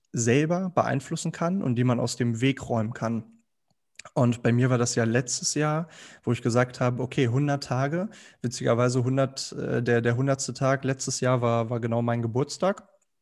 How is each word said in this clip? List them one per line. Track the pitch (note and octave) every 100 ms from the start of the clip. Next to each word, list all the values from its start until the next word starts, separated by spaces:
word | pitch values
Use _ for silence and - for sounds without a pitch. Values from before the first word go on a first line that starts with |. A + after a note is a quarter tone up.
| _ B2+
selber | A#2 C3+ D#3 F3 F#3
beeinflussen | - A#2 C3+ - E3 E3
kann | - E3+ G3
und | C3+
die | A#2+
man | B2 A#2+
aus | A#2+
dem | - A#2+ A2+
Weg | C3+ C3+ -
räumen | A#2 G#2+
kann? | - A2+ A2+ - - _ _ _ _ _ - -
Und | - A#2+ A#2
bei | A#2
mir | A#2+ B2+
war | B2
das | A#2+
ja | A#2
letztes | A2+ A#2+ C#3 - F3
Jahr, | D3 D3+ D#3 E3 - - -
wo | A#2
ich | A#2+
gesagt | B2 A#2+ B2+ -
habe, | B2+ B2
okay, | B2 - A#2+
hundert | C3 D3 C#3+
Tage, | - B2+ C#3 E3+ A3 - - _
witzigerweise | B2 - B2+ A#2 B2 B2+
hundert, | B2 C3 C3+ - -
äh, | - - B2
der, | B2 A#2
der | A#2
hundertste | A#2 C#3 C3+ -
Tag | A#2+ C3+ C3+
letztes | C3 C3+ - -
Jahr | B2+ B2+
war, | A#2+ A#2 A2+
war | A#2+
genau | A#2 A#2
mein | A#2+ A#2+
Geburtstag. | A#2 A#2 D3 - F#3 - - _ _ _